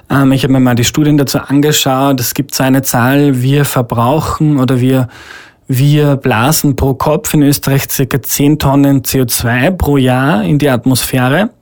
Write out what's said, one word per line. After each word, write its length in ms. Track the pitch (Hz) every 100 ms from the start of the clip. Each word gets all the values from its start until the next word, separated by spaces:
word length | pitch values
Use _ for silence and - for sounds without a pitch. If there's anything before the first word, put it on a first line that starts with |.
| -
Ähm, 240 | 131 135
ich 120 | 135
hab 60 | 131
mir 100 | 135
mal 160 | 127 120
die 80 |
Studien 340 | 120 - 151 151
dazu 220 | 135 -
angeschaut. 800 | - 139 147 147 139 131 139 131
Es 120 | 120
gibt 220 | - -
so 80 | -
eine 180 | 131 135
Zahl, 600 | 131 123 120 143 143 127
wir 240 | 127 143 139
verbrauchen 920 | - 117 120 120 156 - - 151 143
oder 220 | 131 127
wir, 280 | 127 131 123 - - - - _ -
wir 480 | 127 143 147 147 139
blasen 580 | 131 110 127 156 147
pro 180 | 127 135
Kopf 400 | 123 151 156 -
in 100 | 156
Österreich 420 | 143 139 - 139 -
circa 320 | - 127 139
zehn 380 | - - 143 151
Tonnen 460 | 143 139 139 139
C 180 | - 135
O 20 |
zwei 460 | 123 - 120 123 151
pro 260 | 180 - 143
Jahr 460 | 127 127 135 196
in 160 | 185 143
die 100 | 143
Atmosphäre. 840 | 120 131 123 - 127 127 156 220 -